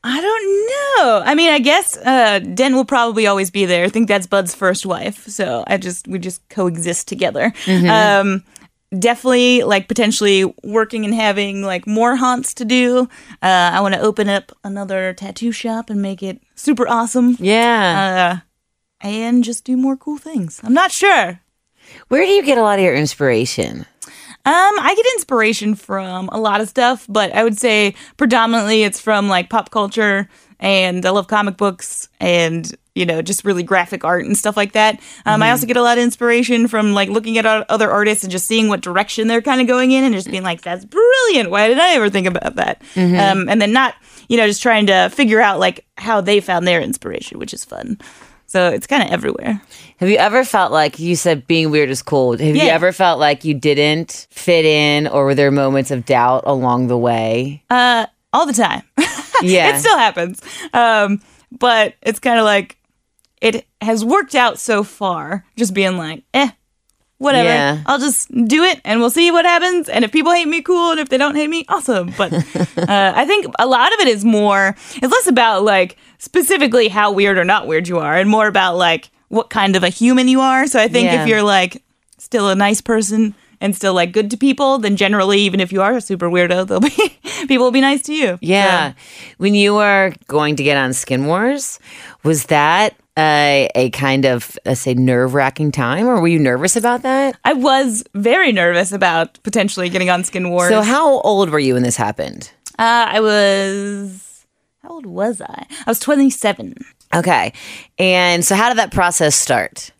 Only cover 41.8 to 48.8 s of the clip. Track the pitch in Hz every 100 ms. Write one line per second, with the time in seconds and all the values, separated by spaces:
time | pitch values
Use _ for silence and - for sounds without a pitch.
41.8 | 349 311 208 196 185 175 - - - -
42.8 | - - 180 180 196 190 185 214 208 240
43.8 | 254 - _ - _ 233 214 208 247 220
44.8 | 202 190 185 - 262 220 214 185 185 180
45.8 | _ - 202 220 185 202 196 175 180 170
46.8 | - - - - - - - - - -
47.8 | - 208 - - - _ _ 190 180 -